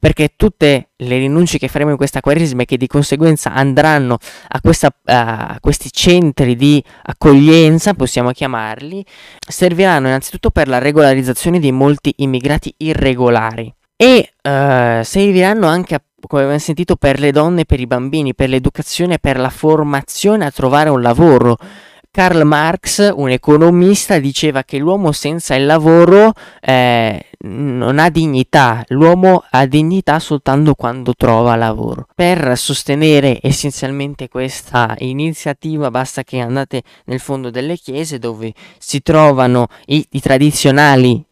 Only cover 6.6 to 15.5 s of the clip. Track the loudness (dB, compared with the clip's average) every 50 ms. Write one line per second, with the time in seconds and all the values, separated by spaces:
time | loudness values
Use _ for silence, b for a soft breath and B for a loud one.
6.6 | 2 2 2 2 0 b b b b -14 -12 _ 4 6 6 6 6 6 6 6
7.6 | 6 4 4 2 0 -2 -2 -2 -4 -4 -4 -2 -4 -4 -4 -4 -8 -8 -6 -8
8.6 | -8 -10 -12 -14 -16 -16 -16 -16 -16 B B B B B B B B -16 -6 -2
9.6 | 0 0 2 2 2 2 2 2 2 0 -2 -2 -4 -8 -16 -6 -6 -4 -2 0
10.6 | -2 0 0 -2 0 0 2 4 4 4 4 2 0 -4 -6 -4 -2 -2 -2 0
11.6 | 0 0 0 2 2 2 2 0 _ -6 -4 _ -4 -4 -4 -4 -2 -2 -4 -4
12.6 | -4 -8 -12 _ -6 -6 -4 -2 0 -2 0 0 2 2 2 2 0 -4 -8 -10
13.6 | -14 -14 -16 _ _ _ _ _ 4 4 4 4 2 0 _ _ _ -4 -2 0
14.6 | 0 2 2 2 2 0 0 -2 -4 -4 -2 0 0 2 2 2 2 2